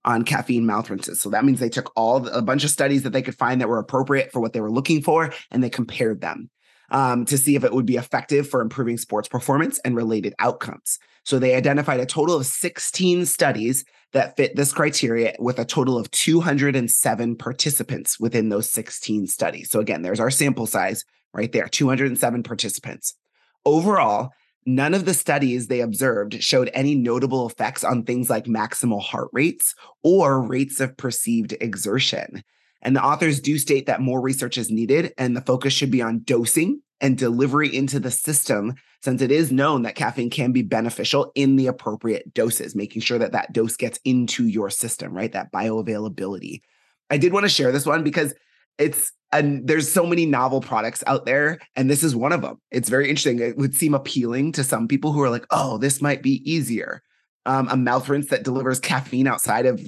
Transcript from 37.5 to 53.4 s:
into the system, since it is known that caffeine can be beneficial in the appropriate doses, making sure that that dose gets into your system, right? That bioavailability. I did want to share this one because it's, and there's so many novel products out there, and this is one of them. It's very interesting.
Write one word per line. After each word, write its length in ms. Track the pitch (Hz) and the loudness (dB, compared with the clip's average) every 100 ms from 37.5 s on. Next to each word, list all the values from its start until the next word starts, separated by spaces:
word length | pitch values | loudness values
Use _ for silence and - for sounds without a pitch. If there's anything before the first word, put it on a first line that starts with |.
| 143 151 | 2 0
into 260 | 135 139 139 | 0 -2 -2
the 100 | 123 | -2
system, 640 | - - 156 - 107 104 131 _ _ | -4 -2 -2 0 0 -2 -6 _ _
since 180 | - 127 | -4 0
it 100 | 131 | 4
is 220 | 147 160 | 4 4
known 300 | 131 143 143 | 2 2 2
that 120 | 113 | -2
caffeine 360 | - 107 135 120 | -2 -4 -2 -4
can 200 | - 127 | -2 0
be 120 | 127 | 0
beneficial 680 | 104 113 117 - 107 139 135 | 0 0 -2 -4 0 0 0
in 220 | - 139 135 | 2 4 4
the 100 | 127 | 2
appropriate 640 | 127 - 107 117 107 - | -2 -6 -4 -2 -4 -2
doses, 420 | - 120 - - | 0 0 0 -4
making 280 | 101 104 110 | -6 -6 -6
sure 160 | 113 120 | -2 0
that 140 | 113 | 0
that 200 | 110 - | -2 -2
dose 240 | 117 113 - | -2 -2 -2
gets 220 | 120 - | -6 -4
into 420 | 131 127 120 - 117 | 0 2 2 0 0
your 240 | 104 101 | 0 -2
system, 420 | - 117 - - | -4 -4 -6 -8
right? 180 | 90 110 | -6 -6
That 200 | 98 - | -6 -6
bioavailability. 1080 | - 110 110 110 107 107 87 95 95 - - - _ _ _ - | -4 -2 -2 -2 -4 -6 -6 -8 -8 -10 -14 -18 _ _ _ -4
I 80 | 147 | 2
did 160 | 175 | 4
want 100 | 196 | 4
to 60 | 202 | 2
share 200 | - 131 | 2 2
this 140 | 135 | 2
one 180 | 151 156 | 2 0
because 320 | 151 165 151 - _ _ _ - | 0 0 -2 -4 _ _ _ -2
it's, 340 | 156 151 - - _ | -2 0 -6 -8 _
and 360 | 147 147 143 131 | 0 2 0 0
there's 240 | 156 143 | 0 2
so 160 | 190 170 | 2 2
many 180 | 175 | 2
novel 360 | 165 131 131 131 | 2 2 2 0
products 440 | - 113 113 - - | 0 -2 -2 -2 -2
out 200 | 131 - | -2 2
there, 320 | 135 147 165 - | 2 2 -2 -6
and 160 | - 131 | 0 2
this 120 | 143 | 2
is 140 | 160 120 | 2 2
one 160 | 131 | 0
of 80 | 170 | 0
them. 200 | 69 - _ | -2 -10 _
It's 180 | 123 113 | -4 0
very 220 | 127 139 | 2 2
interesting. 300 | 147 147 120 | 0 0 0